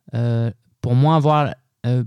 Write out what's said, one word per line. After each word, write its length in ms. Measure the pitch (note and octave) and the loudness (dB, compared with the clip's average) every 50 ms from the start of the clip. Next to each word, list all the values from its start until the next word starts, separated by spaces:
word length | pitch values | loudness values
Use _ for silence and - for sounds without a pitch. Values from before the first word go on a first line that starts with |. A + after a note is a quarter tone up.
| _ - - | _ -8 -6
euh, 340 | A#2+ A#2 A#2+ A#2 A#2 A#2 A#2 - _ _ _ _ _ | -4 -2 -2 -2 -2 -2 -4 -6 _ _ _ _ _
pour 140 | - A#2+ B2 | -4 -2 0
moins 220 | B2+ C#3+ D#3 D#3+ D#3 | 2 2 2 2 2
avoir, 360 | C#3 D3+ D3+ D3+ D3 G2+ - - _ _ _ _ - | 2 2 2 2 0 -2 -4 -10 _ _ _ _ -6
euh, 180 | A#2+ B2 B2+ A#2+ | -4 -2 -2 -4